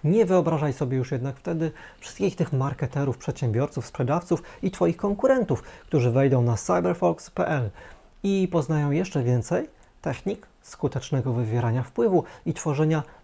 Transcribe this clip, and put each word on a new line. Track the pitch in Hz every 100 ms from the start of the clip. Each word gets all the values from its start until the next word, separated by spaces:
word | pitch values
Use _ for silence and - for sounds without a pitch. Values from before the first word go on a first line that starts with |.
Nie | 151 208 196
wyobrażaj | 185 165 156 147
sobie | 131 131 131
już | 127
jednak | 135 135 131
wtedy | - 165 160 156 - -
wszystkich | - - 196 -
tych | 156
marketerów, | 135 135 135 127 143 139 123
przedsiębiorców, | - 131 127 110 143 - -
sprzedawców | - 123 156 175 170 - -
i | 190
twoich | - 170 170
konkurentów, | 202 202 269 262 220 123
którzy | - - - 151 120
wejdą | 120 139 127
na | 120 117
cyberfox | - 180 175 175 175 165 -
P | - 175
L | 151 110 - - - - -
i | 196 196 185
poznają | 175 156 156 143
jeszcze | 147 185 151
więcej | 123 123 113 185 311 - _ _
technik | - 131 - 214 - _
skutecznego | - - 143 123 - 139 127
wywierania | 120 113 120 120 120
wpływu | 127 - 233 180 175 - -
i |
tworzenia | 170 160 139 156 156 - -